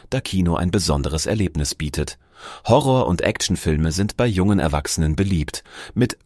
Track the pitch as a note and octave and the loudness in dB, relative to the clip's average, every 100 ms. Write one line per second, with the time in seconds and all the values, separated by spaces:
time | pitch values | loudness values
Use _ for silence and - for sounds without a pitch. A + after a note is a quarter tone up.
0 | - C3 - F#2 F2 D#2+ F2 G2+ E2 C#2+ | -8 -6 -2 0 2 2 0 0 2 0
1 | C#2 D#2 - G#2+ F#2 D#2 D2 - D2+ D#2 | 0 -2 0 0 0 0 -4 -4 -6 -4
2 | - - _ - - - - B2+ C#3 C3 | -4 -8 _ -20 -20 -8 2 4 4 2
3 | - F2 - A2 - E2+ - D2+ D#2+ E2 | 2 0 0 -2 -2 -2 0 0 0 0
4 | G#2 - B2 F#2 F#2+ G2+ D2+ D2 - - | -2 0 0 2 2 4 2 0 -2 0
5 | D#2 D2+ G2 F2 C#2+ - - - - - | 0 2 2 0 -2 -8 -14 -20 -8 0
6 | A#2+ - | 0 -2